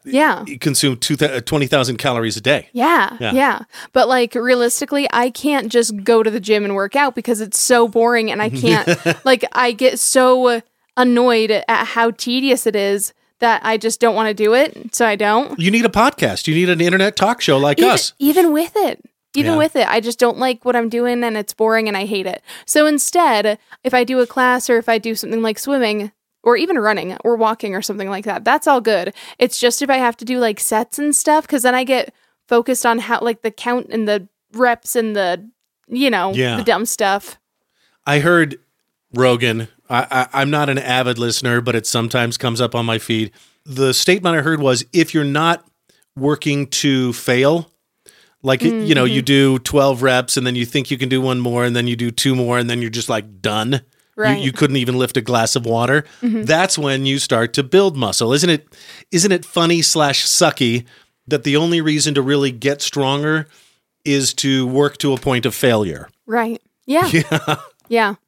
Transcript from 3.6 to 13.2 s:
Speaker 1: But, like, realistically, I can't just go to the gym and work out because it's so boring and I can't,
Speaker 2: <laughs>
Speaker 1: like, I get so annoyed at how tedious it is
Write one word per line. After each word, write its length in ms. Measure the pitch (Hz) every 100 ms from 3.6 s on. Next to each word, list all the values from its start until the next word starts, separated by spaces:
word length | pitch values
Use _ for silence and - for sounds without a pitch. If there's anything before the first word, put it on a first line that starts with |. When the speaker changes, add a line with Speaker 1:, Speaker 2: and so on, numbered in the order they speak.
| - - -
Speaker 1:
But, 160 | - 226
like, 280 | 254 233 247
realistically, 720 | 247 247 240 - 277 285 277
I 200 | - 247
can't 380 | - 294 277 226
just 340 | 240 226 208 202
go 180 | 226
to 80 | 220
the 80 | 214
gym 240 | 196 214
and 120 | 202 196
work 200 | 196 277
out 180 | 285
because 280 | 247 240 214
it's 180 | 214 -
so 300 | - 240 233
boring 420 | 226 233 240 220
and 100 | 202
I 80 | 214
can't, 380 | 131 147 170 170
Speaker 2:
<laughs> 380 | 175 170 165 262
Speaker 1:
like, 180 | 254 -
I 220 | - 247
get 260 | 220 254 247
so 600 | - 269 254 254 247 233 - _ _ -
annoyed 560 | 247 240 247 226 220
at 340 | 208 - - 226
how 240 | 233 233
tedious 540 | - 247 254 269 254 226
it 100 | 208
is 360 | 196 202 - _